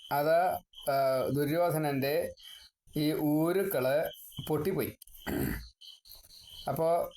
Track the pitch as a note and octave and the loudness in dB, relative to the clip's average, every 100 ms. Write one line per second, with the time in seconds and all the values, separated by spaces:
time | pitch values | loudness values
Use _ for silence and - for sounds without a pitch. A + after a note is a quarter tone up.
0 | - C#3+ D3 E3+ F3+ - - - - C#3 | -4 0 4 4 2 -2 -8 -8 0 2
1 | C3+ C3 B2+ C#3 C#3+ E3 F3 D#3 D3+ C3+ | 2 2 0 0 0 2 2 2 0 0
2 | C#3 D#3+ D#3+ - - - - _ - D3+ | 0 0 -2 -8 -20 -20 -20 _ -8 -2
3 | D3+ - D3+ D3+ D#3+ F#3+ G3 C#3+ B2+ D3 | 0 2 2 2 2 2 0 0 2 2
4 | E3+ - - - - D3+ E3+ D#3+ G#2+ - | 0 -6 -16 -10 -4 -2 0 -2 -4 -6
5 | - - - - C3+ G#1+ - _ - - | -20 -14 -6 -2 -2 -4 -8 _ -20 -20
6 | - - - - - - - C3+ D#3+ E3+ | -20 -20 -20 -20 -20 -10 -4 0 2 2
7 | - | 0